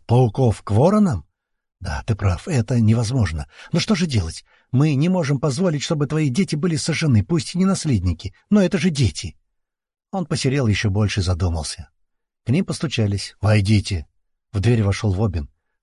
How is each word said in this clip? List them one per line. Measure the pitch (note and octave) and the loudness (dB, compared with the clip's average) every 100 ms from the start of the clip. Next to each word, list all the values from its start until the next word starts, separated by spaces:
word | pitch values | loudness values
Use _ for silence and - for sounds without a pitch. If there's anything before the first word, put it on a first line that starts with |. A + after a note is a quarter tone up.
| - | 0
Пауков | A#2 B2 A#2+ B2 G2 | 2 4 2 0 0
к | - | 0
воронам?» | G#2 D#3+ G#3+ G3 F#2+ - _ _ _ _ _ | 2 4 4 2 0 -6 _ _ _ _ _
«Да, | E2+ D2+ - | -10 -6 -4
ты | G#2+ | -2
прав, | G2+ F2 - | 0 -2 -2
это | C#3 G#2+ B2 | -2 0 2
невозможно. | A2 A2+ A2 C3+ F2+ D#2 D2 - - | 4 2 0 0 0 -2 -8 -16 -6
Но | E3+ | -2
что | - F3+ | 0 0
же | E3+ | 0
делать? | A#2+ E2 - - _ _ | 0 -2 -8 -18 _ _
Мы | B2+ D#3 | 0 2
не | C3+ E3+ | 2 0
можем | F#3 C#3 C#3 | 0 0 -2
позволить, | D#3 B2+ F#3+ D3 | -2 0 -2 -2
чтобы | - D#3+ D3 | -2 -2 -2
твои | D#3 D3 | 0 0
дети | B2 F#3+ D#3 | 0 -2 -2
были | F3+ D3+ | -2 -2
сожжены, | - D#3 D#3+ A2 G2 | -4 -2 2 2 2
пусть | E3+ - F3 | -2 -2 -2
и | |
не | F#3+ | 0
наследники, | F#3+ D#3 G#2+ F2+ D#2+ G2 - _ | 0 0 0 0 -4 -8 -14 _
но | G#3 | 2
это | F3+ F3+ | 2 2
же | F3+ | 0
дети». | C#3+ A2 - D#2 - _ _ _ _ _ _ _ | 0 0 -2 -10 -14 _ _ _ _ _ _ _
Он | G3 E3+ | -8 -4
посерел | D3+ C3+ C#3 A#2 | -2 0 0 0
еще | G2 G#2+ | 0 0
больше | G2+ G#2+ - | 0 0 0
и | |
задумался. | E2+ E2+ F2+ E2 D2+ - - _ _ _ _ _ - | -2 0 -2 -2 -6 -12 -16 _ _ _ _ _ -2
К | |
ним | D3 F#3 | 0 -2
постучались. | - D3+ - G#2 G2+ - - | -4 -4 -2 -2 -2 -6 -2
«Войдите». | G#2 G#2+ G2 G#2+ - E2+ - _ _ _ _ | 2 2 4 2 2 -6 -8 _ _ _ _
В | G2+ | -2
дверь | A2+ A#2 | 2 2
вошел | G2+ F#2+ G#2+ | 2 0 -2
Вобин. | F#2 A2 E2+ C#2+ _ _ _ | 0 -2 -4 -8 _ _ _